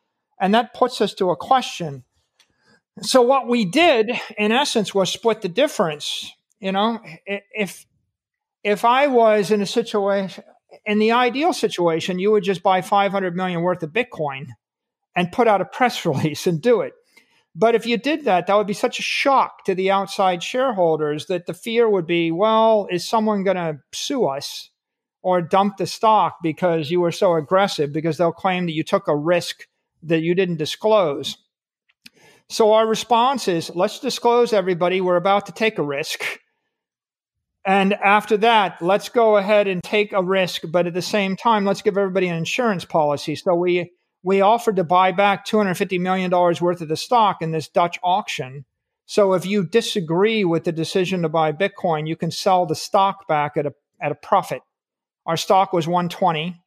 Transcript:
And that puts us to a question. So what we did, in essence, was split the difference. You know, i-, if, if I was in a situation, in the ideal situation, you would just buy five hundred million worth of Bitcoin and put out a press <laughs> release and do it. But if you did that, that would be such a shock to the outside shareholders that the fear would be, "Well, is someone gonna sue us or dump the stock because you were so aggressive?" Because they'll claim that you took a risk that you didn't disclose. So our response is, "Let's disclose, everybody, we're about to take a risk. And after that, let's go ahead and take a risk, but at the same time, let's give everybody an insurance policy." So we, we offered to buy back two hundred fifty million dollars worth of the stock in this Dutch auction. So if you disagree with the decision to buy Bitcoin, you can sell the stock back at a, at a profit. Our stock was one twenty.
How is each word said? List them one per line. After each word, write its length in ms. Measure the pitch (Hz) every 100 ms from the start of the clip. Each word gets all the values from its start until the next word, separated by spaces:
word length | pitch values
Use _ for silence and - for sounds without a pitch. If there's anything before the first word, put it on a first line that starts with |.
| _ _ _ -
And 140 | 190
that 200 | 220 233
puts 260 | - 247 -
us 120 | 202 -
to 160 | 185
a 60 | 170
question. 680 | - 262 - - 165 139 - _ _ _ _ _ _ _ _ -
So 200 | - 254
what 260 | 240 269 233
we 180 | 240 190
did, 460 | 247 339 247 214 240 - 214
in 140 | 208
essence, 420 | 233 294 233 190
was 180 | 196 185
split 300 | - 226 220
the 80 | 190
difference. 840 | 180 294 - 170 147 - - - - _ _
You 120 | 190
know, 280 | 190 214 226 226 165 -
i-, 140 | 202 _
if, 340 | 214 185 - _ _ _ _ _ _ _ _
if 200 | 208 202
I 240 | 233 254 285
was 440 | 247 226 214 190
in 100 | 214
a 40 | 196
situation, 800 | 240 233 214 196 196 190 - - _ _ - 214
in 140 | 208
the 140 | 214
ideal 400 | 233 247 254 339
situation, 680 | 285 226 - 175 165 175 180
you 120 | 196
would 120 | 214
just 180 | 185 180
buy 200 | 208 185
five 300 | 180 202 202
hundred 240 | 196 185 175
million 260 | 185 170
worth 200 | 175 180
of 100 | 160
Bitcoin 560 | 190 247 - 147 135 135 117 _ _ _ _ _ 180
and 160 | 180
put 160 | 208 226
out 140 | 196
a 40 | 180
press 400 | - 247 - 170
<laughs> 0 |
release 400 | 131 151 147 190
and 160 | 165
do 200 | 226 220
it. 120 | 139 - _ _ _ _ _ 160
But 180 | 220
if 120 | 226 226
you 120 | 233
did 280 | 277 320 285
that, 200 | 180 170
that 100 | 208
would 120 | 202
be 60 |
such 260 | 208 254 -
a 40 |
shock 640 | - - 277 262 196 - -
to 80 |
the 160 | 185 190
outside 540 | 196 190 - 190 180
shareholders 840 | - 254 269 202 170 156 151 151 -
that 220 | 175 175
the 60 |
fear 360 | 165 - 226 226
would 160 | 196 165
be, 260 | 170 165
"Well, 560 | 165 214 220 226 214 190
is 160 | 180 -
someone 360 | 226 214 208
gonna 360 | 190 185 170 147 _
sue 340 | - - 285 170
us 420 | 139 - - - _ _ _ _ _
or 180 | 170 180
dump 360 | 170 190 202 -
the 100 | 175
stock 500 | - 220 214 175 -
because 480 | 175 151 185 165 143
you 100 | 175
were 100 | 170
so 220 | 160 196
aggressive?" 580 | 165 143 190 196 - 143
Because 260 | 151 165 151
they'll 140 | 170
claim 360 | 165 196 180 175
that 60 |
you 100 | 156
took 240 | 151 196 185
a 80 | 147
risk 520 | 151 175 170 - - _ _ _
that 180 | 160 165
you 140 | 165 180
didn't 220 | 185 165
disclose. 800 | 151 - 214 214 170 170 135 - _ _ _ _ _ _ - _ _ _ -
So 220 | - 220
our 140 | 220 226
response 600 | 220 - 233 247 277 -
is, 240 | 165 - 170
"Let's 240 | 202 -
disclose, 540 | 262 - 240 240 233
everybody, 480 | 214 185 175 180 190
we're 140 | 180 175
about 320 | 185 202 202
to 40 |
take 280 | - 220 214
a 40 |
risk. 400 | 147 139 156 - - - _ _ _ _ _ _ _ _ _ _ _ _ 196
And 280 | 196 190
after 440 | 202 190 208 208 214
that, 440 | 226 226 185 -
let's 280 | 170 208 -
go 280 | 247 226 208
ahead 300 | 196 214 202
and 160 | 185
take 300 | - 214 208
a 100 | 202
risk, 380 | 185 190 180 - 175
but 180 | 175 175
at 60 |
the 80 | 175
same 340 | 170 214 190 185
time, 300 | 233 214 202
let's 160 | 196
give 160 | 214 190
everybody 300 | 196 185 180
an 100 | 165
insurance 480 | 170 - 240 185 -
policy." 500 | 170 147 143 - 143
So 180 | -
we, 380 | 170 180 175 175 _ _ _
we 180 | 180 196
offered 360 | 196 233 233 190
to 60 |
buy 280 | 160 180 185
back 340 | 185 202 190 -
two 120 | 214
hundred 180 | 202 175
fifty 240 | 190 180
million 320 | 185 190 180
dollars 280 | 180 175 165
worth 220 | 175 175
of 60 | 156
the 100 | 156
stock 440 | - 240 208 175
in 100 | 160
this 160 | 160 139
Dutch 320 | 190 175 -
auction. 640 | 180 190 208 - 127 139 - _ _ _ -
So 280 | - 196
if 120 | 185 175
you 180 | 208
disagree 800 | 170 226 226 214 160 165 208 226
with 200 | 185 165
the 80 | 170
decision 500 | 160 156 196 175 185
to 80 | 160
buy 220 | 160 156
Bitcoin, 560 | 151 196 - 185 156 156
you 80 | 160
can 160 | 165
sell 340 | - 202 185 175
the 100 | 156
stock 520 | - 202 196 190 -
back 300 | 151 147 160
at 100 | 143
a, 60 | - _ -
at 100 | 147
a 40 | 147
profit. 460 | - 196 - 131 _ _ _ _ _ _ -
Our 120 | 165
stock 340 | - 190 190
was 160 | 180 160
one 220 | 175 175
twenty. 500 | - 185 156 165 170